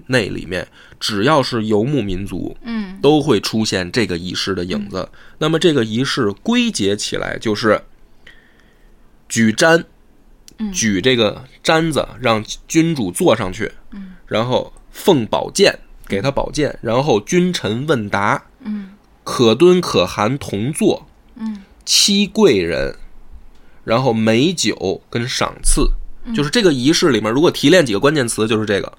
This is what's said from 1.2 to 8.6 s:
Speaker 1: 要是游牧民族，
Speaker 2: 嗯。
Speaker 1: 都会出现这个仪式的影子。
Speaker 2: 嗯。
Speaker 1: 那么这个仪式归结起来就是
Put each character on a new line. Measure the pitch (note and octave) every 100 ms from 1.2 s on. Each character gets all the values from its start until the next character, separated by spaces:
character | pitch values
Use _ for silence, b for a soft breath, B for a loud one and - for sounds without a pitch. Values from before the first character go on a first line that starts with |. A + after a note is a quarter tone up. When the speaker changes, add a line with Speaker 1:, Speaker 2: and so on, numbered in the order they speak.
Speaker 1:
要 | B2 D3+
是 | B2 A#2 G#2+
游 | G#2
牧 | B2 C#3+
民 | G2+ F2+ G2+
族， | - - -
Speaker 2:
嗯。 | A#3 A3 F#3+ F#3+
Speaker 1:
都 | C#3+ D3+
会 | D3 G2+
出 | - A2
现 | G#2+ G2 F2
这 | B2 G2+
个 | E2+
仪 | F2+
式 | - -
的 | F#2
影 | F2+ C#3 G2+
子。 | F#2 -
Speaker 2:
嗯。 | b b -
Speaker 1:
那 | D#3
么 | D#3+
这 | F3
个 | C#3+
仪 | A2+ A2
式 | C3+ - G#2 G2
归 | - A#3+ A#3
结 | - G2 G#2+
起 | - -
来 | - -
就 | A2
是 | G#2 A2 G2+ - - - - b b b b